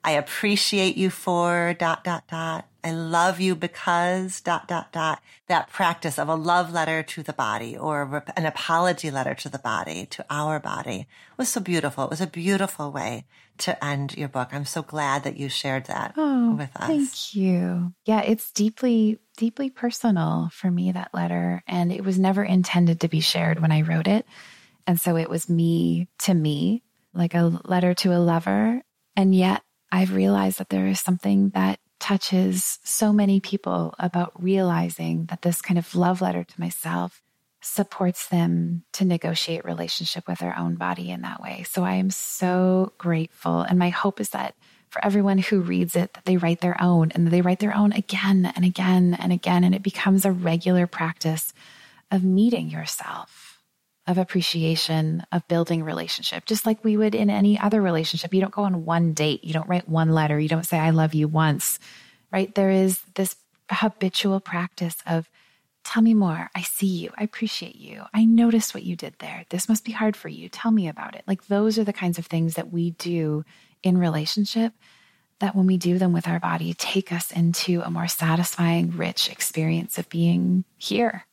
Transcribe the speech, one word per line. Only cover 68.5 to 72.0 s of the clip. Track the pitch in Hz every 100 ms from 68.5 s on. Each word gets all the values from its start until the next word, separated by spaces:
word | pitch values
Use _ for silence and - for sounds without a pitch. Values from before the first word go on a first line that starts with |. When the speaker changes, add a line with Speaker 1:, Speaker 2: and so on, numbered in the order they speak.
| 226 -
Speaker 2:
what | -
you | 180 175
did | 151 -
there. | 160 170 170
This | 180 -
must | 220
be | -
hard | 220 214 208
for | 160
you. | 156 175
Tell | - 226
me | 220 170
about | - -
it." | - -
Like, | 196 -
those | 202 220 220
are |
the | 208
kinds | -